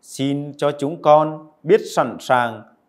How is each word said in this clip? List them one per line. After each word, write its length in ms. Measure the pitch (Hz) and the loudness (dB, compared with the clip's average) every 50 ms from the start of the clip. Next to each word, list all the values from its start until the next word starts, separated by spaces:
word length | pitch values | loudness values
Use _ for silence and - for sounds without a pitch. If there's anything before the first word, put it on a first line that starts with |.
Xin 520 | _ - - - 135 139 143 143 143 147 139 - | _ -18 -8 -4 -4 -2 -2 -4 -6 -10 -8 -2
cho 140 | - 147 | -2 -2
chúng 300 | 143 143 139 139 170 165 | -2 -2 -6 -6 -6 -2
con 460 | - 156 151 151 156 156 156 151 - - _ _ _ | 4 4 6 6 4 0 -4 -10 -14 -20 _ _ _
biết 180 | 151 190 220 - - - | 2 2 2 2 0 -2
sẵn 220 | - 151 127 104 - | -2 -2 -2 -2 -10
sàng 420 | - - 135 123 123 117 113 110 110 _ _ _ _ | -2 0 2 2 2 0 -4 -8 -16 _ _ _ _